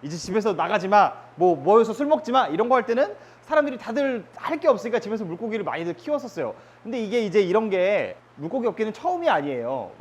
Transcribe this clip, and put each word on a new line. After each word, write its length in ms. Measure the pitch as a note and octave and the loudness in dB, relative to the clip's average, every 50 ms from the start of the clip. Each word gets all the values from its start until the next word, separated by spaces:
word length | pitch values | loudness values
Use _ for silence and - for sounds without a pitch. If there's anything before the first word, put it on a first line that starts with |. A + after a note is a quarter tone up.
| - | -12
"이제 140 | D3 E3 | -10 -10
집에서 380 | E3 - - F#3 A3 G3+ A3 F#3+ | -10 -6 -4 -2 -2 0 0 0
나가지 340 | D#3 D#3+ F3 G#3 G3+ F3 F#3+ | 0 -2 0 0 -2 0 4
마, 240 | G#3 G#3 F#3 C#3 - - - - - | 6 6 6 4 2 -4 -16 -12 -4
뭐 180 | D3+ E3+ F3+ E3+ | 2 2 2 2
모여서 360 | C#3 C3+ E3+ G#3 A#3 A3+ A3 G#3+ | 2 4 6 6 6 6 4 0
술 140 | - D4 | -2 0
먹지 260 | C#4+ D#4 D4+ D4+ A#3 B3 | 0 0 0 0 2 2
마." 140 | C4 A3+ D3 | 2 2 2
이런 200 | D3+ F#3 A3+ A#3+ | 2 0 2 2
거 40 | C4 | 2
할 120 | B3 A3+ | 2 2
때는 280 | A#3+ A#3 B3 D4 G4+ - - - - - - - | 2 0 0 0 -2 -2 -10 -18 -20 -20 -20 -8
사람들이 340 | - D#4 D4+ D4 C#4+ B3+ A#3 | 0 2 2 2 2 -2 -8
다들 460 | - A3+ A3+ C#4+ C#4 C4+ B3+ A3+ - - - | -8 -6 -2 -2 0 0 -2 -4 -6 -10 -14
할 240 | - - - D#4+ D4+ | -8 -6 -4 -4 0
게 80 | - D#4 | 4 4
없으니까 300 | A#3+ G3+ G#3 A#3 A#3 A3+ | 4 2 2 -2 -2 -2
집에서 240 | - G3+ A3 G#3+ A3 | -2 -2 -6 -6 -6
물고기를 380 | F3+ A3 - A3+ A3+ A3 A3 G3 | -6 -8 -8 -6 -6 -4 -4 -4
많이들 300 | C#3+ B2 D#3 E3+ F3 E3 | -4 -4 -4 -4 -6 -6
키웠었어요. 600 | - - D4 D4+ C#4 A#3+ A#3 - E3+ C3+ A2 - - - - - - - | -6 -6 -4 -4 -4 -4 -6 -8 -6 -6 -6 -6 -8 -14 -20 -20 -18 -12
근데 200 | A3 A3+ B3 A3 | -8 -6 -6 -4
이게 180 | F#3+ A3+ A#3+ | -2 0 0
이제 220 | A3 G3+ E3+ G#3+ G3 | 0 2 2 2 2
이런 260 | E3+ F#3 A3 A3+ G#3+ | 4 2 2 2 2
게 480 | F#3+ F#3 F3+ F#3+ G#3 F3+ B2+ G2 F2+ - - _ _ | 0 2 2 2 2 0 0 -4 -6 -12 -18 _ _
물고기 300 | - C#3+ E3+ A3+ C4 A#3 | -10 -8 -6 -4 -2 -2
업계는 260 | A#3 - - A3 A3 G#3+ | -2 -2 -2 -4 -4 -4
처음이 340 | - - F4 F4+ E4+ E4+ D#4+ | -6 -4 -4 -2 0 2 2
아니에요. 640 | G3+ D#3 C#3+ D3 C3+ A#2+ A2+ A#2+ C3+ B2+ G#2 F2 - - | 2 2 0 -2 -4 -4 -4 -4 -4 -4 -6 -8 -12 -18